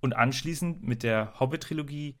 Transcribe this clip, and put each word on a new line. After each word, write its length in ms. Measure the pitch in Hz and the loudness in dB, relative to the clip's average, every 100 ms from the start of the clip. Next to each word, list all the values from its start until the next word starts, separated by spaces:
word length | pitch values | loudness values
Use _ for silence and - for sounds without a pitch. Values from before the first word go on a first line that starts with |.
Und 120 | 131 | 0
anschließend 680 | 110 120 131 160 156 170 165 | 4 4 4 -2 -2 -2 -2
mit 180 | - 117 | -2 0
der 360 | 117 110 107 - | 2 2 0 0
Hobbit-Trilogie 800 | 131 156 - 156 147 147 147 135 | 0 0 -4 -4 -4 -6 -8 -10